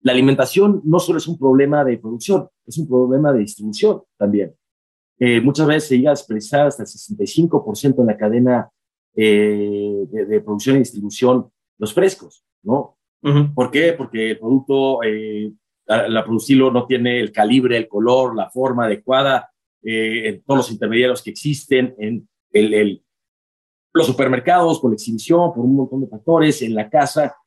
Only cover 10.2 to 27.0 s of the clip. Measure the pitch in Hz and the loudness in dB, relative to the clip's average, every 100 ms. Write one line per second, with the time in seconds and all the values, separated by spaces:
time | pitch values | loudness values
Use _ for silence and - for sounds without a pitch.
10.2 | 101 107 107 104 131 135 117 104 101 - | -2 -2 -2 -6 0 2 0 -4 -10 -2
11.2 | 123 127 - _ _ _ 107 - 190 - | 2 2 -2 _ _ _ -4 0 0 0
12.2 | - _ _ _ 98 135 - _ _ _ | -20 _ _ _ -4 -4 -4 _ _ _
13.2 | 147 143 147 - 165 143 170 165 127 113 | 0 2 2 0 -2 2 0 0 -6 -4
14.2 | 110 107 113 131 131 135 135 131 113 107 | -4 -4 0 0 2 0 0 0 -2 -4
15.2 | 110 107 107 107 _ _ - 110 104 110 | -6 -8 -8 -12 _ _ -2 -2 0 -2
16.2 | 107 113 107 135 131 123 - 127 123 123 | -2 -4 2 4 4 2 -2 -2 0 0
17.2 | 107 - 107 131 127 117 110 101 113 127 | -4 -2 2 2 2 0 -2 -2 2 2
18.2 | 131 113 95 123 131 120 117 101 - 131 | 2 -4 -8 -4 -2 -2 -2 -4 -2 0
19.2 | 139 131 - _ _ _ 110 110 110 113 | 2 -2 -4 _ _ _ -6 -4 -4 -4
20.2 | 110 98 - 135 120 107 107 117 127 123 | -6 -8 -2 -2 0 -4 -2 0 0 -2
21.2 | - - 151 143 - 131 127 - 107 113 | -8 -8 -6 -6 0 0 0 -4 -8 -8
22.2 | - _ _ 104 107 107 104 92 _ _ | -10 _ _ 0 2 2 0 -2 _ _
23.2 | _ _ _ _ _ _ _ - - 131 | _ _ _ _ _ _ _ 0 0 0
24.2 | 131 127 123 180 170 160 170 160 - 113 | 0 0 2 2 2 2 0 -2 -4 -8
25.2 | - 170 175 165 123 135 127 131 135 107 | 2 2 2 0 2 2 0 -4 -8 -8
26.2 | - 165 156 139 117 110 107 151 | 0 2 2 0 -2 -4 -2 0